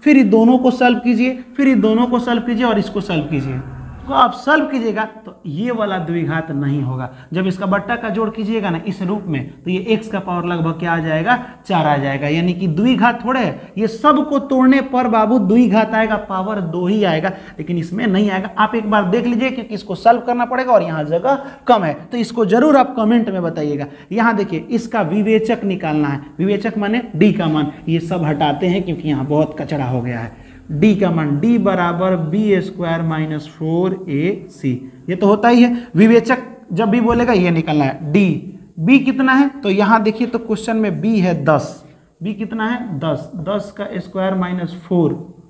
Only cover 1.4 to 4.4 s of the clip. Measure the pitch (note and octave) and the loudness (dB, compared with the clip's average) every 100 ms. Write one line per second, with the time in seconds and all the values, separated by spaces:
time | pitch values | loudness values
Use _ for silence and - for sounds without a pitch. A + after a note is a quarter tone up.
1.4 | - - C#4 A#3+ G#3+ A3 B3 A#3+ A#3+ A#3 | -10 0 2 4 2 2 2 0 0 -2
2.4 | A#3+ G#3+ B3 G#3 - G#3 - E3+ C#3+ D#3 | -2 0 0 0 -2 -4 -4 -4 -2 -4
3.4 | C3 C3 - - - - - C4+ B3 - | -4 -6 -10 -14 -16 -16 -4 2 2 2